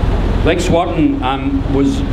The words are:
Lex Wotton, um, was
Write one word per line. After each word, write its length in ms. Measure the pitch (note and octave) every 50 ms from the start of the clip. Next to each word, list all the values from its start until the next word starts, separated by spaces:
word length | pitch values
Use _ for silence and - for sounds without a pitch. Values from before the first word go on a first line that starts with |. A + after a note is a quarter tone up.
| - - - - - - - - -
Lex 240 | D#3 F3 F3+ - -
Wotton, 540 | E3 E3 F3+ F3+ E3+ D#3 D3+ C#3 C3+ C3+ C3
um, 500 | B2+ C3+ C3+ C3+ C#3 C#3 C3+ C3+ C#3 C#3
was 280 | C3+ C#3 C3+ C3+ - C3+ -